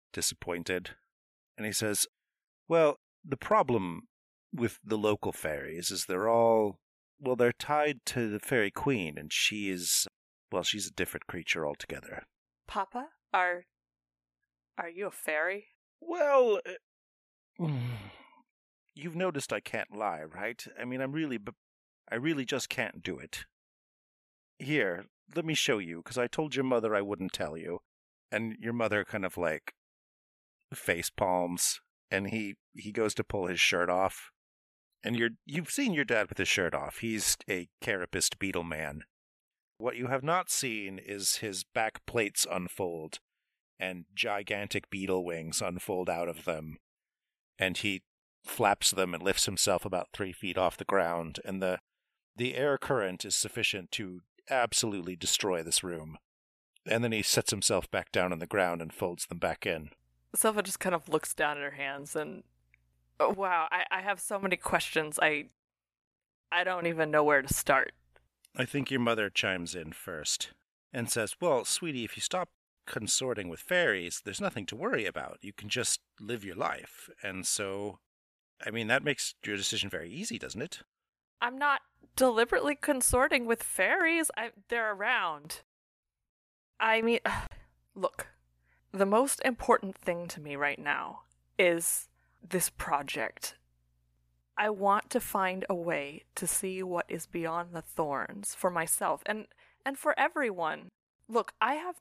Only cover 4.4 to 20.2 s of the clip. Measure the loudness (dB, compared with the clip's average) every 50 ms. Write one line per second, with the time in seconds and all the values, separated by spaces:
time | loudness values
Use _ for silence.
4.4 | _ _ -4 -2 -2 -2 -2 -4 -6 -2 0 2 4 4 2 2 0 -4 -4 -4
5.4 | -4 -4 -4 -4 -6 -8 -8 -6 -4 -4 -4 -4 -2 -2 0 2 4 4 6 6
6.4 | 8 8 8 6 6 4 0 -4 _ _ _ _ _ _ _ -6 -2 0 2 4
7.4 | 4 4 2 0 -2 0 2 2 2 2 0 -2 -6 -6 -2 -2 -2 -2 -2 -4
8.4 | -2 0 2 2 2 2 0 0 0 2 2 2 0 -2 -6 -8 -8 -4 0 0
9.4 | 2 2 0 0 -2 -2 -2 -2 0 0 2 2 0 0 -4 _ _ _ _ _
10.4 | _ -4 -2 -2 0 0 -2 -2 -4 -6 -4 -2 -2 -2 -4 -6 -10 -10 -10 -6
11.4 | -4 -2 -2 0 -2 -2 -4 -6 -8 -10 -10 -12 -12 -12 -12 -12 -12 -14 _ _
12.4 | _ _ _ _ _ -8 -4 -4 -4 -4 -4 -8 -8 -10 -12 _ _ _ 0 2
13.4 | 2 2 0 -2 -8 _ _ _ _ _ _ _ _ _ _ _ _ _ _ _
14.4 | _ _ _ _ _ _ _ -8 -8 -8 -8 -8 -6 -8 -8 -6 -4 -2 0 2
15.4 | 2 0 0 -4 -6 _ _ _ _ _ _ _ -8 -4 0 2 4 6 8 8
16.4 | 8 8 6 4 0 -4 -10 -14 _ _ _ _ _ _ _ _ _ _ _ _
17.4 | _ _ _ -4 -2 -2 0 -2 -2 -4 -6 -8 -10 -14 -18 -20 -20 -20 _ _
18.4 | _ _ _ _ _ _ _ _ _ _ -16 -12 -10 -8 -4 -2 -2 0 0 -2
19.4 | -2 -2 -2 -2 -2 -2 -4 -4 -4 -4 -4 -4 -2 -2 -2 -2